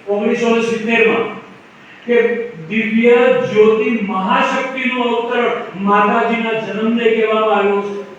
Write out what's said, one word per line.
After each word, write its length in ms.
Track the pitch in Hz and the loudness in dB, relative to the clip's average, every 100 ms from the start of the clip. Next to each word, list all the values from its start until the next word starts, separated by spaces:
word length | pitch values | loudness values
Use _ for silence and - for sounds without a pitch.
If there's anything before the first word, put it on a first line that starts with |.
| - | -4
ઓગણીસો 480 | 202 233 233 233 226 | -2 0 0 2 0
ને 60 | |
સિત્તેર 460 | 226 226 214 233 226 | 0 -2 0 2 2
માં, 300 | - - - - - - - - - 240 | 2 -4 -8 -16 -20 -20 -20 -20 -16 0
કે 420 | 240 233 233 - 165 160 | 2 2 -2 -6 -12 -6
દિવ્ય 480 | 220 220 226 240 240 254 - - | -4 0 2 4 6 4 2 0
જ્યોતિ 460 | 208 214 220 247 220 | 4 4 4 0 -2
મહાશક્તિનું 1120 | 196 190 196 - 262 262 254 262 254 247 233 226 | -2 -4 0 0 0 -2 -4 -4 -4 -2 -2 -2
અવતરણ 340 | 240 233 233 - - 180 | -2 -2 -2 -4 -8 -6
માતાજીના 760 | 196 208 208 233 220 226 226 | 0 2 2 0 0 -2 -2
જન્મને 520 | 220 196 196 226 233 | -4 -4 -4 -2 2
કહેવામાં 540 | 233 226 220 214 220 202 | 2 2 2 2 2 2
આવ્યો 240 | 202 202 | 2 0
છે. 260 | 202 202 - | -2 -8 -12